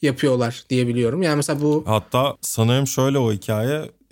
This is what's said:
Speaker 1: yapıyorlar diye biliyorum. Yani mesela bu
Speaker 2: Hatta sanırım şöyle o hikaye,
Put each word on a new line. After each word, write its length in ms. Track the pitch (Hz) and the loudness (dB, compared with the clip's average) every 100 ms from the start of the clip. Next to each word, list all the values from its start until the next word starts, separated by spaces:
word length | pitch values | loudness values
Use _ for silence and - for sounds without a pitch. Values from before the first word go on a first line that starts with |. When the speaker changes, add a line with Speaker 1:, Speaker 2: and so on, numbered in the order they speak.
Speaker 1:
yapıyorlar 640 | 147 135 143 127 117 - - | -2 0 2 2 0 -4 -2
diye 180 | 127 123 | 0 0
biliyorum. 340 | 120 117 156 | 0 0 0
Yani 140 | 175 147 | 0 0
mesela 260 | 143 143 | 0 0
bu 220 | 151 151 127 | 0 0 0
Speaker 2:
Hatta 480 | 110 - 120 139 - | 0 0 0 -2 -4
sanırım 460 | - - 113 127 139 | -6 0 2 2 0
şöyle 300 | - 131 139 | 0 0 2
o 160 | 117 | 0
hikaye, 580 | 101 - 107 120 151 - - _ | -2 -2 -2 -2 -4 -6 -16 _